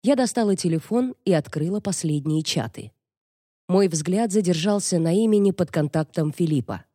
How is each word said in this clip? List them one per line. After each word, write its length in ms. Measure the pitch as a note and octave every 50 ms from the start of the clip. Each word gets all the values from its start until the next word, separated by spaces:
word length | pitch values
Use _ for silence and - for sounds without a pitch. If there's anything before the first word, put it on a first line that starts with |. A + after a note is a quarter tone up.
| -
Я 120 | A3 C#4+
достала 400 | B3+ B3+ G#3 - A#3+ A3+ G#3 G3
телефон 600 | F3 - F3 E3 D#3+ - - G#3 B3 B3+ B3+ B3 _ _
и 80 | - F3+
открыла 480 | D3+ D3 - - D#3 D3+ E3+ G3 G#3+
последние 600 | - G3+ F3+ - - D#3+ D3+ D3+ C3+ D#3 D#3 D#3+ D#3
чаты. 480 | - - D#3+ A2+ A2+ - - - G#2+ _ _ _ _ _ _ _ _ _ _ _ _ _ _ _
Мой 200 | - F3+ F#3+ G3+
взгляд 440 | F#3 E3 D#3 D3 F3 F#3 G#3 A#3 G#3+
задержался 680 | F#3 G#3+ G3 F3 F3+ D#3+ D#3+ G#3 G#3 G3+ - - F#3 E3
на 120 | D#3+ E3
имени 400 | E3+ G3+ A3+ A3 G#3+ G#3 G3+ G3
под 200 | F#3 - F3 -
контактом 600 | - D#3+ D3 D3 - D#3 D#3 - - E3+ D#3 D3+
Филиппа. 540 | D3 - F3 D#3+ D#3 C3+ A#2 - G#2 F2+ - _